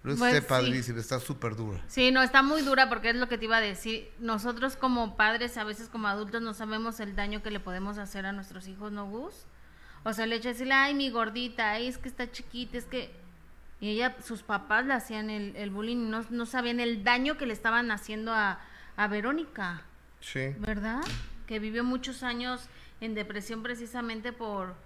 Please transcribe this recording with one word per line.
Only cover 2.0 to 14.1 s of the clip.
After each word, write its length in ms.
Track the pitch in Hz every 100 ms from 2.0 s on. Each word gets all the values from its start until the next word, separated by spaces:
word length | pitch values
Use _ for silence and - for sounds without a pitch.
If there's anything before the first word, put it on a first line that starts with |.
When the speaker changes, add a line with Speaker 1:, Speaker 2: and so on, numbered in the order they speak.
| 254
Speaker 2:
no, 100 | 262
está 200 | 262 277
muy 200 | 269 311
dura 260 | 277 269 262
porque 220 | 226 220
es 60 | 240
lo 120 | 240
que 80 | 233
te 100 | 220
iba 100 | 226
a 40 |
decir. 480 | 214 185 220 220 - -
Nosotros 580 | 233 214 233 233 262 254
como 400 | 254 240 226 -
padres, 420 | 214 226 240 233
a 60 |
veces 240 | 214 208 226
como 180 | 226 208
adultos, 340 | 202 208 226
no 140 | 226
sabemos 460 | 208 214 214 226 214
el 160 | 202 202
daño 260 | 202 214
que 80 | 214
le 100 | 208
podemos 380 | 190 180 196 208
hacer 260 | 196 202
a 80 | 190
nuestros 360 | 202 190 185 190
hijos, 240 | 190 208
¿no, 140 | 208 202
Gus? 400 | 220 330 - - - - - - -
O 80 | 220
sea, 120 | 220
el 80 | 226
hecho 160 | 233 247
de 60 |
decirle, 200 | 233 262
"Ay, 200 | 269 277
mi 160 | 285 269
gordita, 600 | 233 220 226 240 240 220
ay, 160 | 214 247
es 100 | 247
que 100 | 254
está 220 | - 240
chiquita, 480 | - 240 240 160 -
es 60 |
que", 260 | 226 254 - - - - - - - -
y 100 | 202
ella, 260 | 214 247